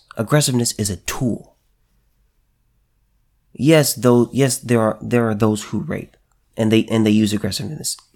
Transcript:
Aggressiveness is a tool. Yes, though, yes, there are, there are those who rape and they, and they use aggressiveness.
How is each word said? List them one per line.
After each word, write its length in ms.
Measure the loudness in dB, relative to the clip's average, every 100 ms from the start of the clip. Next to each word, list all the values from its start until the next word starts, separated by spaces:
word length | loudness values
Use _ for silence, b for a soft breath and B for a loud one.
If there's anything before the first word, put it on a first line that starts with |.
| _ -8
Aggressiveness 560 | 0 0 2 0 -2
is 160 | -4 -4
a 80 | -6
tool. 600 | -8 -4 -4 -4 -10 _ _ _ _ _ _ _ _ _ _ _ _ _ _ _ _ _ _ _ _
Yes, 400 | -2 4 4 2
though, 360 | 0 4 4 2
yes, 260 | 0 0 -2
there 240 | 0 0
are, 160 | 0 -2
there 280 | -2 0 0
are 60 | 0
those 280 | 0 0
who 160 | -4 -8
rape 380 | -6 -10 -10 _ _ _ _ -4
and 140 | 2
they, 140 | 2 2
and 200 | 0 2
they 60 |
use 220 | 2 2
aggressiveness. 640 | -2 -6 -8 -10 -10 -10 -10 _